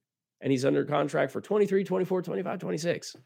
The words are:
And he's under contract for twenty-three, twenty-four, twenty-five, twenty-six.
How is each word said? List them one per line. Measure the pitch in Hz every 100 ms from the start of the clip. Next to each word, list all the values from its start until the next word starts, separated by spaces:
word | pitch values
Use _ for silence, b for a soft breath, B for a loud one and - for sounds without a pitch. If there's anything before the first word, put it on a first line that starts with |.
| _ _ _ -
And | 135
he's | 135
under | 131 143
contract | 139 147 147 151 139
for | -
twenty-three, | - 208 202 196
twenty-four, | 196 185 185 185
twenty-five, | 175 190 180 185
twenty-six. | 151 175 165 - - -